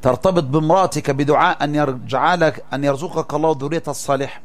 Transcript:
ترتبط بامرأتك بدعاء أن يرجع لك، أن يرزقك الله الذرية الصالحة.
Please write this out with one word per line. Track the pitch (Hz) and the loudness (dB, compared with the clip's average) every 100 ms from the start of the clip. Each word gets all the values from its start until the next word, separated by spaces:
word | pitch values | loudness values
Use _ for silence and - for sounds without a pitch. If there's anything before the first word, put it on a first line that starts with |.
ترتبط | 131 127 190 180 | 2 2 2 2
بامرأتك | 135 147 156 180 180 151 143 | 2 0 4 4 4 0 -2
بدعاء | 131 143 139 170 175 | -2 2 4 4 2
أن | 147 147 | -2 0
يرجع | 147 127 110 127 147 175 | -2 -2 -4 0 2 4
لك، | 160 - - | 2 0 -8
أن | 131 | -2
يرزقك | 143 135 170 160 156 | 0 0 -2 -6 -4
الله | 147 160 | -2 0
الذرية | 151 143 160 156 | 0 -2 -4 -6
الصالحة. | 139 - 139 135 - | -8 -2 -2 -2 -8